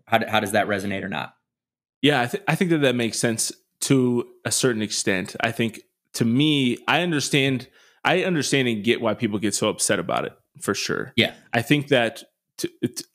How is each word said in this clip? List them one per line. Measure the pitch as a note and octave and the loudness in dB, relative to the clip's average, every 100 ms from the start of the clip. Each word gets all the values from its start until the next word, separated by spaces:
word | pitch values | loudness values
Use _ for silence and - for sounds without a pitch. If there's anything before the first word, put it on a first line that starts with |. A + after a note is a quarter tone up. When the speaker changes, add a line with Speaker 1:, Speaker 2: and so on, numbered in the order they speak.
Speaker 1:
How | - A2+ | 0 0
d-, | A2 | 2
how | G#2+ | -2
does | G2+ | 0
that | G#2+ G2 | 0 0
resonate | G2+ G2+ G2 | -2 -4 -6
or | F#2+ | -6
not? | D#2 - _ _ _ _ _ _ _ | -8 -8 _ _ _ _ _ _ _
Speaker 2:
Yeah, | C#3 C#3 | 2 2
I | B2 | 0
th-, | - - | -4 -2
I | |
think | D#3+ F3+ | 0 2
that | D#3+ | 2
that | C#3 B2 | 2 2
makes | A2+ - | 0 0
sense | B2 A2+ - - _ - | 0 0 -4 -8 _ -6
to | - C3+ B2 A#2+ - - | 2 4 4 0 -4 -8
a | - | -4
certain | - D3 A2 | 0 0 0
extent. | G#2 - - F#2+ G2 - | -2 -4 -2 -2 -2 -4
I | A#2 | -2
think, | A2+ A2+ - - _ _ | 0 -4 -4 -20 _ _
to | - A#2 | -2 2
me, | B2 D3+ D3 B2+ A#2+ - | 2 4 2 2 0 0
I | C#3+ | 0
understand, | F3 D3+ - D3 C3+ C3 - _ _ _ | 0 -2 0 0 0 -2 -6 _ _ _
I | - F3 | 0 0
understand | F#3 E3 B2+ C#3 B2 | 0 -2 0 0 0
and | A2 | 0
get | G#2+ A#2 | 0 0
why | A2+ | 0
people | G#2 A2 G#2 | -2 -2 -2
get | G2+ | -2
so | - G#2+ | 0 -2
upset | F2 - G2+ | -2 -2 -2
about | E2+ A#1+ - | -2 -4 -4
it, | - _ - | -10 _ -10
for | - | -4
sure. | G2 - - - - | -4 -2 -4 -4 0
Speaker 1:
Yeah. | G#2 - _ | 0 -2 _
Speaker 2:
I | A#2+ | -4
think | A2+ D3 C#3+ | 0 0 4
that | C3 A2+ - - _ _ - | 4 2 -4 -18 _ _ -10
t-, | - - | -10 -4
it, | B2 - - | -6 -6 -16